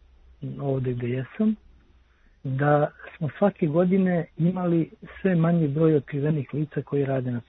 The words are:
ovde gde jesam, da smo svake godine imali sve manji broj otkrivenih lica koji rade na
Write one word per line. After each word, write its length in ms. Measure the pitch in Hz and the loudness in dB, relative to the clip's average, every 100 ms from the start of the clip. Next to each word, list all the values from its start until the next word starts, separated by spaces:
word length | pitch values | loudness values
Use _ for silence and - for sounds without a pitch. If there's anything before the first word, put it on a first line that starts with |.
| - _ - - 135 135 | -18 _ -20 -16 -14 -8
ovde 320 | 139 135 127 | -4 -2 -2
gde 160 | 123 120 | -4 -4
jesam, 460 | 127 131 - 220 214 - - _ _ _ _ _ _ | -6 -8 -2 0 0 -8 -20 _ _ _ _ _ _
da 460 | 139 131 143 147 147 - - - | -6 -2 2 2 2 -4 -20 -8
smo 120 | 151 - | -8 0
svake 280 | 202 - 165 | 0 2 0
godine 600 | 151 185 190 185 175 165 - | 2 2 2 2 0 -2 0
imali 520 | 170 180 180 170 160 - 180 - | 0 0 0 0 0 -6 -20 -6
sve 140 | 190 | 0
manji 340 | 175 165 175 156 | 2 2 2 2
broj 280 | 139 160 151 | 2 4 4
otkrivenih 580 | - 147 143 156 131 | 0 -2 -2 -2 -4
lica 280 | 147 151 - | -4 -4 -6
koji 220 | - 143 | -4 -2
rade 260 | 135 135 123 | -2 -2 -4
na 100 | 120 | -6